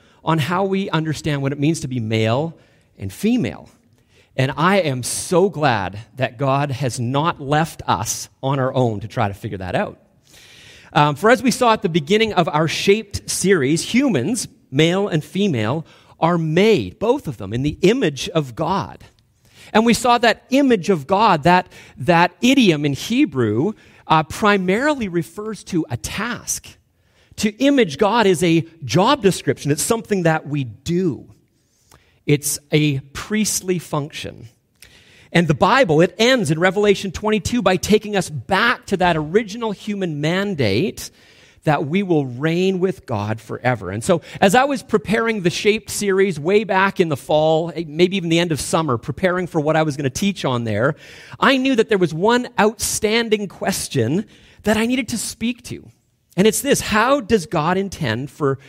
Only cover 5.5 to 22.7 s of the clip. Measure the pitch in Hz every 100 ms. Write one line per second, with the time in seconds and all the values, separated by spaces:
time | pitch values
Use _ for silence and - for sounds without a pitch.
5.5 | 143 147 110 92 104 - - 123 117 139
6.5 | 139 143 120 131 123 117 139 165 - 135
7.5 | 151 165 - - 95 113 - - _ 135
8.5 | 139 131 131 120 104 110 - 104 98 110
9.5 | 98 92 139 202 - _ _ _ - -
10.5 | - - - - - 147 143 214 247 247
11.5 | - 240 220 196 170 143 208 226 180 170
12.5 | 151 165 - 196 214 214 - - - 180
13.5 | 185 131 160 - 233 285 151 139 233 -
14.5 | - _ 135 160 190 202 151 - 185 202
15.5 | 123 107 156 - - _ - 165 175 160
16.5 | 160 220 185 92 - 214 277 - 117 98
17.5 | 117 147 - 180 254 185 135 - 160 135
18.5 | 110 160 190 92 64 - _ _ _ _
19.5 | _ - 202 233 220 254 240 233 196 _
20.5 | 262 277 226 160 180 131 196 220 165 156
21.5 | 180 - - - - 135 170 180 - 240
22.5 | 269 214